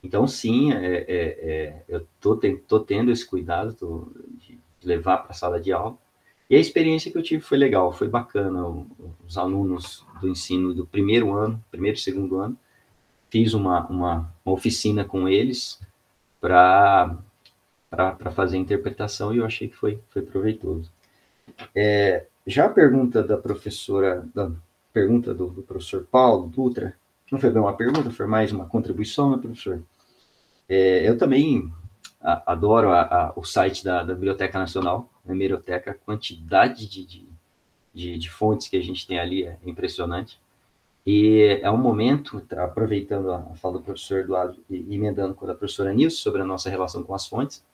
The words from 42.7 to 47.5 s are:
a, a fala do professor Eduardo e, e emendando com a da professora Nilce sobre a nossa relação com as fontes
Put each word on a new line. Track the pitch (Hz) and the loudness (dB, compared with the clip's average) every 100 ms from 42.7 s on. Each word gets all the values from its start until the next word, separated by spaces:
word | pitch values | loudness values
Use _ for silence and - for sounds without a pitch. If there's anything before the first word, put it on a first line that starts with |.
| - 107 104 98 98 95 | -2 0 -2 -2 -4 -4
a, | 90 85 | -6 -8
a | 85 | -8
fala | 92 90 | -8 -8
do | |
professor | - 95 - 95 | -10 -12 -4 -4
Eduardo | 92 92 90 - _ | -2 -2 -2 -8 _
e, | 92 | -10
e | 87 101 | -8 -4
emendando | 107 98 95 | -2 -2 -4
com | 95 92 | -6 -10
a | |
da | 90 | -8
professora | 98 - 98 | -8 -4 -2
Nilce | 104 160 165 | 2 2 0
sobre | 107 101 | -4 -4
a | 95 | -4
nossa | 92 95 | -6 -6
relação | 95 92 87 | -4 -6 -8
com | 90 | -10
as | 101 - | -10 -8
fontes | 107 139 | -6 -6